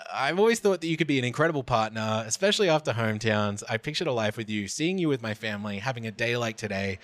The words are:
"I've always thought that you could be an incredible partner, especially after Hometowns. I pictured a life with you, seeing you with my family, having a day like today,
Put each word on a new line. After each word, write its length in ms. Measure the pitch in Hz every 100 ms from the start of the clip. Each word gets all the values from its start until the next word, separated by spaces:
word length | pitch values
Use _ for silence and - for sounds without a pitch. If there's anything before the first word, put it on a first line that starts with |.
| -
"I've 280 | 104 135 175
always 180 | 220 233
thought 220 | 208 185
that 80 | 165
you 80 | 156
could 100 | 156
be 120 | 139
an 40 |
incredible 380 | 123 120 160 151
partner, 640 | 123 117 110 110 110 110 110
especially 420 | - 190 208 190
after 240 | 156 143
Hometowns. 720 | 113 113 107 113 107 104 101 -
I 80 | 113
pictured 320 | - 151 151
a 40 |
life 240 | 120 107 113
with 140 | 107
you, 160 | 107 98
seeing 320 | - 156 190
you 100 | 165
with 140 | 135
my 100 | 110
family, 460 | 107 113 104 107 101
having 280 | 135 123 113
a 20 |
day 260 | 104 117 120
like 200 | 113 110
today, 420 | 107 98 98 92